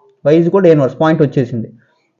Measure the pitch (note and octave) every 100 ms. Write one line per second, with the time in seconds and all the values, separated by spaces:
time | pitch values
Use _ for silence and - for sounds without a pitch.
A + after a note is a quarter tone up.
0 | _ _ C#3+ E3 E3+ G3 F3 D3+ B2+ C3+
1 | D#3+ D#3+ C#3+ C#3+ A#2+ A#2 A2 - _ _
2 | _